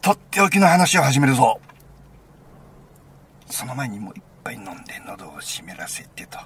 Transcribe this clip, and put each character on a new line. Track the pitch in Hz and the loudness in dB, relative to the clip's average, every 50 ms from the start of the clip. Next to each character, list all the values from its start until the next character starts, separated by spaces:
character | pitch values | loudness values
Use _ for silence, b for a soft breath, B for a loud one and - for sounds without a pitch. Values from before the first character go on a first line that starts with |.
と | - - | 2 0
っ | 208 - | 0 0
て | - - - - | -2 -10 0 2
お | 202 190 | 2 2
き | - 196 | 4 6
の | 196 | 6
話 | 175 165 180 180 170 - 185 | 6 8 6 6 4 4 4
を | |
始 | 151 135 135 139 | 4 4 4 4
め | 143 | 4
る | 135 135 | 4 4
ぞ。 | 120 120 113 113 - - - - - - - - - - - - - _ _ - - - - - - - - - - - - _ - - - - - - _ _ - - | 4 2 2 2 -2 -6 -20 -20 -20 -20 -20 -20 -20 -20 -20 -20 -20 _ _ -20 -20 -20 -20 -20 -20 -20 -20 -20 -20 -20 -20 _ -20 -20 -20 -20 -20 -20 _ _ -20 -20
そ | - - - - | -12 -10 -10 -8
の | 127 127 | -8 -8
前 | 131 139 123 | -8 -8 -8
に | 104 101 | -8 -10
も | 107 95 | -12 -14
う | - | -14
一 | - - _ _ _ _ | -18 -20 _ _ _ _
杯 | - - | -8 -8
飲 | - | -8
ん | - - - - - | -14 -16 -16 -16 -16
で | - - - - | -16 -16 -16 -14
喉 | - - - - - | -14 -16 -16 -16 -18
を | - - | -16 -16
湿 | - - - - - 87 - | -12 -10 -10 -10 -10 -14 -16
ら | - - - | -14 -12 -12
せ | - - - - | -12 -12 -12 -16
て | _ - 92 | _ -20 -20
と。 | - - - - | -18 -18 -20 -20